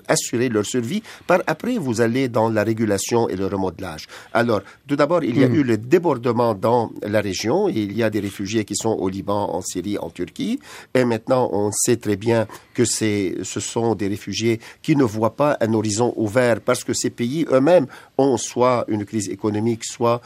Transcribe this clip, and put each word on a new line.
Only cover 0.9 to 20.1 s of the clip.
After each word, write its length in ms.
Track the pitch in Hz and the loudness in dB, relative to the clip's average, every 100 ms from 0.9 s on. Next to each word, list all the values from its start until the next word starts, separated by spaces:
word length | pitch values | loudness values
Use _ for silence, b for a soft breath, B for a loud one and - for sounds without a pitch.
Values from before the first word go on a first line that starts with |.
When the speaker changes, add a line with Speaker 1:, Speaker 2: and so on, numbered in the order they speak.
| 208 B B - | -6 B B 0
Speaker 1:
Par 140 | 269 - | 2 2
après, 320 | - 226 247 | -4 -2 -2
vous 220 | 131 113 | -2 0
allez 260 | 117 127 131 | 2 2 0
dans 220 | 113 113 | 2 2
la 140 | 107 | 2
régulation 640 | 107 110 107 98 - 117 113 | 0 0 0 0 0 0 0
et 80 | 92 | -2
le 100 | 95 | -4
remodelage. 640 | 98 92 82 92 78 - B B | -2 -4 -6 -12 -12 -16 B B
Alors, 300 | 117 120 104 B B 139 | 0 2 0 B B -6
tout 80 | 143 | 0
d'abord, 260 | 147 175 | 2 2
il 160 | 113 131 | 0 2
y 60 | |
a 40 | 131 | 4
Speaker 2:
Mhm. 60 | |
Speaker 1:
eu 80 | 151 | 4
le 140 | 127 107 | 2 0
débordement 760 | 123 180 170 127 123 117 117 | 2 2 2 0 0 2 2
dans 360 | 98 113 120 113 - | 2 2 2 0 -6
la 180 | 104 104 | -2 0
région. 480 | 101 90 104 170 202 | 0 -2 0 0 0
Il 240 | 120 101 | -2 -4
y 100 | 107 | -2
a 80 | 113 | 0
des 80 | 107 | 0
réfugiés 440 | 98 - 98 110 | -4 -6 -2 -2
qui 100 | 101 | -2
sont 220 | - 113 101 | -4 -2 0
au 40 | 95 | -2
Liban, 420 | 95 87 101 95 | -4 -4 -4 -2
en 80 | 85 | -4
Syrie, 360 | - 92 95 101 | -6 -6 -6 -6
en 120 | 85 | -8
Turquie. 480 | - 87 - 185 254 B B B | -8 -10 -6 -4 -6 B B B
Et 120 | 131 | 2
maintenant, 440 | 123 110 - 127 123 | 2 0 2 2 2
on 180 | 101 104 | 0 0
sait 280 | 101 - 117 | 0 0 0
très 180 | 107 98 | 0 -2
bien 320 | 113 117 107 B B | 2 2 0 B B
que 120 | - 117 | 0 0
c'est, 500 | - 110 104 92 - | 2 0 0 -2 -4
ce 160 | 98 107 | -6 -8
sont 340 | - 120 117 | -6 -2 0
des 140 | 101 98 | 0 -2
réfugiés 500 | 104 - 98 113 113 B B | -4 -6 -2 0 -2 B B
qui 140 | - 147 | 0 2
ne 80 | |
voient 320 | 120 107 110 - | 2 2 -2 2
pas 200 | 147 135 | 0 2
un 120 | 110 | 0
horizon 380 | 110 107 104 120 - | 0 0 0 0 0
ouvert 440 | 110 117 123 107 | 0 2 2 2
parce 220 | - 123 | 0 -2
que 100 | - | -2
ces 180 | 113 127 | -2 -4
pays 360 | 117 120 156 - | -2 -4 -2 2
eux-mêmes 340 | 131 143 180 127 B B - | 4 6 4 4 B B 2
ont 180 | 139 117 | 2 2
soit 480 | - 120 123 123 113 | -2 2 4 2 0
une 160 | 107 | -4
crise 240 | 104 110 92 | -2 -4 -4
économique, 560 | 98 107 104 113 113 | -4 -2 0 0 -2
soit, 360 | - - 117 | -8 -2 0